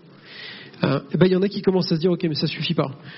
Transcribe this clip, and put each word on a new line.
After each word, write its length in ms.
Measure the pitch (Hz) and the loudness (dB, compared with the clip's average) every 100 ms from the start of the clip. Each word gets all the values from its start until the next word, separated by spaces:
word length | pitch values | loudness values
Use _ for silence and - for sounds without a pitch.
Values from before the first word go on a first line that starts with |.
| - - - - - - - - | -20 -20 -20 -18 -16 -16 -18 -4
Euh, 180 | - 139 - | -2 -2 -2
eh 40 | 165 | 4
ben, 80 | 185 | 6
il 60 | |
y 40 | 185 | 6
en 60 | |
a 60 | 196 | 2
qui 140 | 202 | 0
commencent 300 | 196 185 - | 2 2 2
à 40 | 165 | 0
se 40 | |
dire, « 100 | 180 | 2
Ok, 120 | 170 | 0
mais 100 | 170 | -2
ça 120 | 143 156 | -2 -4
suffit 280 | - 151 | -4 -4
pas. 160 | 160 143 127 - | -2 -2 -6 -16